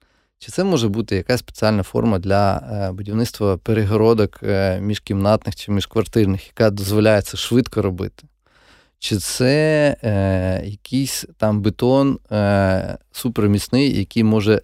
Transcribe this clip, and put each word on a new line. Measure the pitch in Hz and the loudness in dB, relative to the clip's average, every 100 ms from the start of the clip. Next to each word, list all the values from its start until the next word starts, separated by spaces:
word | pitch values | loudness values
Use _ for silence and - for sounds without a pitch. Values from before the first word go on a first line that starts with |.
| _ _ _ _ | _ _ _ _
Чи | - | -10
це | - | -4
може | 190 156 113 | 0 2 0
бути | 104 104 98 | -2 -2 -4
якась | - 123 | 0 -2
спеціальна | - - 110 107 | -2 -2 0 0
форма | - 117 117 95 | -2 -2 0 0
для, | 98 98 98 95 127 | 0 2 2 0 -6
е, | 104 95 | -6 -6
будівництва | 95 101 110 120 - 104 92 | -6 -6 -4 -4 -2 -2 -2
перегородок, | - 110 98 107 113 113 101 - | 0 0 2 4 4 4 2 -2
е, | 104 98 98 95 | -4 0 0 -2
міжкімнатних | 101 104 - 98 98 110 - - | -4 -6 -4 -2 2 2 0 -10
чи | - | -4
міжквартирних, | 101 - 113 104 117 98 92 - | -4 -2 -4 0 0 2 0 -6
яка | - 110 | 0 0
дозволяє | 101 98 107 107 104 | 0 -2 2 4 2
це | - - | 0 -8
швидко | - 120 120 110 | 0 0 0 -2
робити? | 98 90 98 - - _ _ _ _ _ _ _ | -4 -4 -8 -10 -20 _ _ _ _ _ _ _
Чи | - 107 | -4 -4
це, | - - 127 147 156 151 147 - | -4 -2 2 2 2 2 2 0
е, | 117 98 98 95 92 92 98 | -2 0 0 0 0 -4 -6
якийсь | 101 - 131 135 - - - | -12 -6 -4 -2 -6 -12 -2
там | 107 104 | 0 0
бетон, | 104 - 123 135 139 - - | -2 0 2 2 2 -2 -4
е, | 107 101 101 95 92 95 - _ | -2 2 2 2 0 -4 -10 _
суперміцний, | - - - 104 101 - 123 143 101 | -8 -4 0 2 2 0 0 0 0
який | 95 117 | -2 0
може | 110 110 101 104 | 2 2 2 0